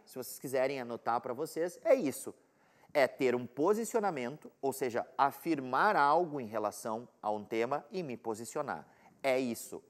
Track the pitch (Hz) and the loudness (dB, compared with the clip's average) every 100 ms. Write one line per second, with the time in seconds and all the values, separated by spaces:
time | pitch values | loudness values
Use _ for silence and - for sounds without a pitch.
0 | - 131 120 - 139 131 135 135 120 110 | -14 -12 -12 -10 -2 0 0 -2 -6 -6
1 | 117 120 123 120 160 160 175 - 330 269 | -2 -2 -2 -4 -4 -2 -4 0 4 4
2 | 147 - 110 - _ _ _ _ _ 147 | 4 -2 -8 -14 _ _ _ _ _ 4
3 | 127 - 131 123 123 - 170 214 220 226 | 4 4 2 2 -2 0 2 2 0 0
4 | 202 147 120 151 - - 135 - 127 113 | 0 -2 -4 -8 -14 -4 -4 0 0 0
5 | - - 139 - 170 147 127 131 202 175 | -2 2 2 2 -2 -2 0 2 4 6
6 | 143 160 175 143 110 110 104 - 120 113 | 6 4 2 -4 -4 -2 -2 -2 -6 -6
7 | 123 _ 107 107 104 113 120 147 - 190 | -8 _ -4 -4 -2 0 0 -2 -4 -8
8 | 151 113 113 107 117 151 135 80 - _ | -6 -6 -6 -6 -6 -6 -6 -6 -10 _
9 | - _ 139 131 127 113 - 87 | -20 _ 0 2 0 -4 -8 -14